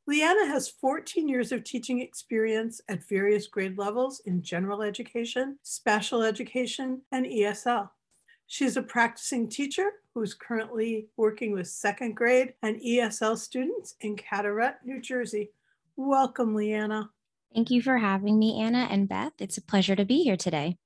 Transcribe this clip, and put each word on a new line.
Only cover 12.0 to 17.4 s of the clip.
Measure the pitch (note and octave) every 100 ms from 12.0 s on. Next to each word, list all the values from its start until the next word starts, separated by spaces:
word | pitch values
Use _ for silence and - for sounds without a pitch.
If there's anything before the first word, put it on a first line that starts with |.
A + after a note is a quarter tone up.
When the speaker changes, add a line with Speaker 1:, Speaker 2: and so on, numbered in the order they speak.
| A#3+ G#3
Speaker 1:
grade | A#3+ B3+ B3+ -
and | D#4+ -
E | A#3+ A#3+
S | A3+ A3+
L | A3 A3+
students | - B3+ D4 A4+ - -
in | G#3+ G3+
Carteret, | - G3+ G#3 G#3 B3+ C#4
New | B3+ C4+
Jersey. | - B3+ A3+ G#3 G#3 _ _ _ _ -
Welcome, | C4+ C4+ C4 C4 A3+
Leanna. | G#3+ G#3 G#3+ G#3+ G#3+ G#3+ _ _ _